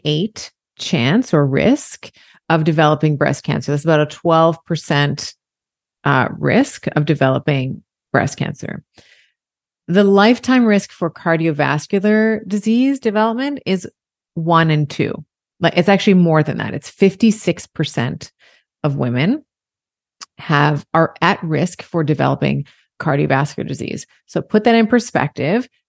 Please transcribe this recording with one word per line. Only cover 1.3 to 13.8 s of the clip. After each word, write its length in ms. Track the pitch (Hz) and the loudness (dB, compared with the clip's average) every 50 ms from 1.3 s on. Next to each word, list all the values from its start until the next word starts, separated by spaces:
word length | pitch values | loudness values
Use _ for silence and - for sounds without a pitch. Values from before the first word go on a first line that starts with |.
| - | 2
or 140 | 151 143 | 2 2
risk 640 | 135 131 139 147 208 269 302 - - - - - - - _ _ _ _ _ _ - | 2 2 2 2 2 2 2 -2 -8 -12 -14 -16 -20 -20 _ _ _ _ _ _ -2
of 160 | 165 165 156 | 0 0 2
developing 520 | 170 156 156 156 151 156 147 - 156 147 | 0 2 2 4 2 2 2 2 0 0
breast 280 | 139 147 139 139 - - | 0 0 -2 -2 -4 -4
cancer. 260 | - 143 - - - | -6 -6 -4 -4 -4
That's 140 | 143 147 - | -4 -2 0
about 160 | 165 160 151 | 2 2 2
a 60 | 151 | 2
twelve 580 | 147 - - - 170 165 160 165 165 160 - _ | -2 -4 -4 -2 0 2 4 4 2 0 -2 _
percent, 680 | _ 170 151 - - 156 143 143 143 139 - - - - _ _ _ _ _ _ _ _ _ _ _ _ _ - | _ -6 -6 -4 -2 0 0 0 0 -2 -6 -10 -14 -16 _ _ _ _ _ _ _ _ _ _ _ _ _ -2
uh, 240 | 143 139 131 123 - - | 0 0 0 0 -2 -4
risk 520 | - 147 139 - 220 277 - - - - - - | -4 -2 0 2 2 0 0 -4 -8 -10 -4 -2
of 80 | 156 151 | -2 0
developing 760 | 147 151 - 139 131 131 135 - - 147 135 131 135 127 - - _ _ _ _ _ - | 0 0 0 2 0 0 0 -2 -2 -2 -2 -4 -6 -8 -10 -14 _ _ _ _ _ -2
breast 240 | 135 - 147 - | -2 -2 -2 -4
cancer. 460 | - - - - - - - - - - _ _ - _ _ _ _ _ _ _ _ _ _ _ _ _ _ _ _ _ | -6 -8 -8 -8 -10 -12 -12 -12 -14 -16 _ _ -20 _ _ _ _ _ _ _ _ _ _ _ _ _ _ _ _ _
The 160 | - 170 196 202 | -2 2 2 4
lifetime 640 | 196 196 196 202 226 247 240 - - 262 254 240 | 4 4 6 6 4 4 2 2 2 2 4 4
risk 260 | 220 208 196 196 - | 4 2 2 0 -4
for 200 | - - 180 160 | -8 -6 -6 -6
cardiovascular 1300 | - - - 175 165 160 165 165 151 147 143 135 143 151 - - - 196 190 208 214 220 220 220 220 214 - 180 | -6 -4 -2 -2 0 0 0 0 0 0 0 0 0 -2 -4 -2 -2 0 2 2 2 2 2 0 0 -2 -4 -6
disease 500 | 196 208 202 220 226 240 262 269 277 262 | -6 -4 0 0 2 2 2 0 0 -2
development 640 | - 226 202 214 220 226 226 240 269 285 285 262 - | -2 -2 0 0 0 0 -2 -2 -4 -6 -6 -6 -4
is 220 | - 190 185 | -4 -4 -4